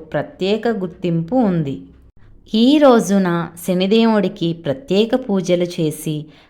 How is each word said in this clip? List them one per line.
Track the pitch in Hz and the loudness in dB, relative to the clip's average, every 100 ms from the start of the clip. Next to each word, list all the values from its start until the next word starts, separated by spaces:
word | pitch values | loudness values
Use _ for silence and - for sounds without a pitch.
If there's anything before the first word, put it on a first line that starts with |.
| - | -6
ప్రత్యేక | 151 135 - 185 214 233 | -6 -6 -6 -4 -2 -2
గుర్తింపు | 214 185 - 180 165 165 254 | -4 -6 -6 -4 -4 -2 0
ఉంది. | 220 175 143 135 - - _ - - - - | 0 0 -4 -6 -12 -20 _ -20 -20 -20 -4
ఈ | 220 240 294 | 2 4 6
రోజున | 285 233 175 196 185 170 165 - - | 6 6 4 2 2 -2 -4 -8 -4
శనిదేవుడికి | 180 190 226 226 220 190 202 170 | -2 2 2 4 2 0 -2 -4
ప్రత్యేక | 165 - 135 - 190 226 | -4 -6 -6 -2 0 0
పూజలు | 254 262 196 175 175 | -2 -2 -4 0 0
చేసి | 175 175 160 151 - 151 151 - _ | -2 -4 -4 -4 -8 -8 -10 -18 _